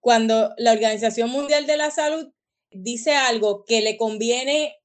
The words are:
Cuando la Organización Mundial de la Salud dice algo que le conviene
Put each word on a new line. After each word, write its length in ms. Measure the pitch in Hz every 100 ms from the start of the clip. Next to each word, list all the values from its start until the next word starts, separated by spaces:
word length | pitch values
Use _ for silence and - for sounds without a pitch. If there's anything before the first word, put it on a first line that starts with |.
Cuando 520 | 240 233 226 226 220 -
la 140 | 233
Organización 580 | 226 220 214 226 226 233
Mundial 360 | 262 285 294 285
de 120 | 302
la 120 | 302
Salud 360 | 294 302 320 277 _ _ _ _
dice 440 | 196 196 240 269
algo 500 | 294 254 233 208 202
que 160 | - 226
le 160 | 220 220
conviene 760 | 226 214 226 247 262 302 302 -